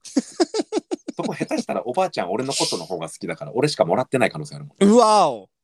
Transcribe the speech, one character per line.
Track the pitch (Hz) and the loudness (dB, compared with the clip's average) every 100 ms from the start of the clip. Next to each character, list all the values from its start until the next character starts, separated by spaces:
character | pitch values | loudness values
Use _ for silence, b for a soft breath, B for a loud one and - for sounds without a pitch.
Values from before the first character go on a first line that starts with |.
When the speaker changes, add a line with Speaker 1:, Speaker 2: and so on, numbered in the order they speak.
Speaker 1:
<laughs> | - - - - 339 440 - 427 - - - - | -8 -4 -4 -2 -2 -2 -6 -6 -6 -10 -10 -8
そ | |
こ | - | -8
下 | 156 - | -6 -6
手 | 311 | -6
し | - | -4
た | |
ら | 95 | -6
お | - | -4
ば | 180 | -2
あ | 185 | -2
ち | - | -4
ゃ | |
ん | 90 | -4
俺 | 107 | -4
の | 131 | -4
こ | 143 - | -2 -2
と | - | -4
の | |
方 | 82 87 | -6 -8
が | - | -8
好 | - | -10
き | 87 | -10
だ | |
か | 82 76 | -10 -8
ら、 | |
俺 | 113 151 | -2 0
し | |
か | - | 0
も | 165 92 | 2 0
ら | |
っ | 127 | 0
て | 131 | 0
な | 104 | 0
い | |
可 | - | -2
能 | 151 | -12
性 | |
あ | 147 | -14
る | 147 | -14
も | - | 2
ん。 | 202 | 6
Speaker 2:
う | 233 | 8
わ | 220 214 160 | 8 6 4
お。 | 113 95 _ | 0 -10 _